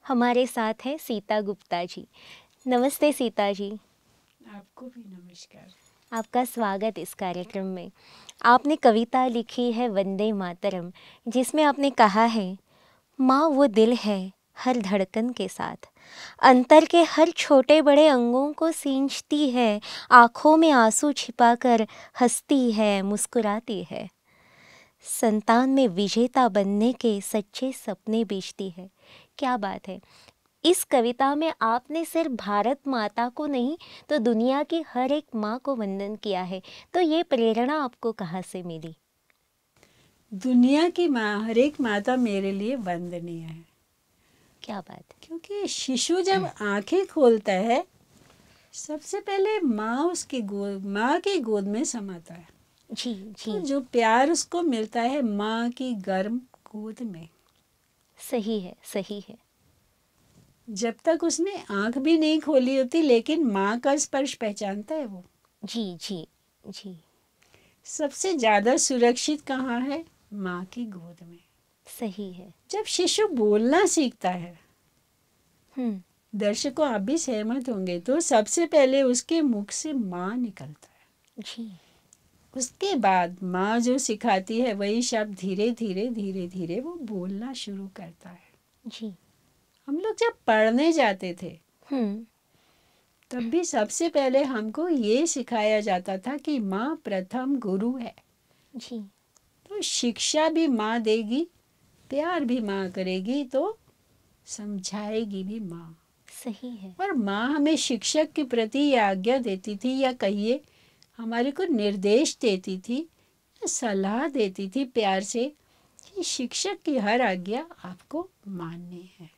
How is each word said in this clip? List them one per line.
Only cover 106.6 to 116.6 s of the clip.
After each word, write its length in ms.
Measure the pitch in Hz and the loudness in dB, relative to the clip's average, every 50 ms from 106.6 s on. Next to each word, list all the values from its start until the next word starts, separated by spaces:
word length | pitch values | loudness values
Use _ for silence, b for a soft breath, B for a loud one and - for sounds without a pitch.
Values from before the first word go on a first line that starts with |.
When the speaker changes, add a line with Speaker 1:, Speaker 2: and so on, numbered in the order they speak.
| - 247 | -12 -14
Speaker 1:
है। 260 | 240 208 190 190 180 - | -14 -14 -16 -18 -10 -8
Speaker 2:
और 140 | 370 403 381 | -6 -4 -2
माँ 400 | 269 208 196 196 208 226 254 294 | -2 -2 -2 -2 -2 -2 -2 0
हमें 200 | 311 285 302 320 | 0 2 2 2
शिक्षक 560 | 254 - - 254 208 - - - 302 320 302 | 0 0 -2 -4 -4 -4 -2 0 0 0 0
के 120 | _ - 302 | _ -6 -4
प्रति 360 | 247 - 233 226 220 - 269 | -2 0 -2 -2 0 0 0
ये 180 | 294 294 269 | 2 4 4
आज्ञा 400 | 240 214 196 196 190 185 226 254 | 4 4 2 0 0 0 0 0
देती 400 | 269 247 233 190 185 190 214 208 | 0 0 -2 -6 -6 -6 -10 -10
थी, 220 | 202 - 247 262 262 | -4 -4 -4 0 2
या 140 | 269 254 247 | 0 0 0
कहिए 480 | 247 - 196 202 202 208 220 247 294 294 b b b b b b b b b b | 0 -2 -2 0 0 0 0 0 -2 -4 b b b b b b b b b b
हमारे 340 | - 233 226 233 233 240 277 | -12 -8 -6 -2 0 -2 -2
को 120 | 277 - 381 | -2 -2 -2
निर्देश 720 | 359 302 220 208 208 202 202 185 202 208 247 320 - - _ | 0 0 0 0 0 -2 0 2 4 4 4 4 2 -2 _
देती 360 | - 233 196 185 185 - 190 | 0 0 0 0 -4 -8 -10
थी, 220 | 185 185 - 240 269 | -10 -8 -6 -6 -6
या 680 | 330 330 _ _ _ _ _ _ _ _ _ _ 466 | -6 -10 _ _ _ _ _ _ _ _ _ _ -8
सलाह 600 | 349 - - - 226 202 196 190 196 208 240 294 | -6 -6 -4 -4 -4 -2 -2 -2 -2 -2 -2 -4
देती 420 | 330 269 277 220 196 190 - 196 190 | -4 -2 -2 -2 -2 -2 -8 -10 -6
थी 160 | - 262 277 | -4 -4 -6
प्यार 380 | 247 _ 240 214 196 190 190 202 | -2 _ -2 0 0 0 0 -2
से 320 | - - 233 240 285 - b b b b b b b b b b | -4 -4 -4 -4 -4 -6 b b b b b b b b b b
कि 180 | - - 403 349 | -14 -10 -8 -6
शिक्षक 540 | - - - 254 240 - - | -6 -6 -6 -8 -6 -6 -6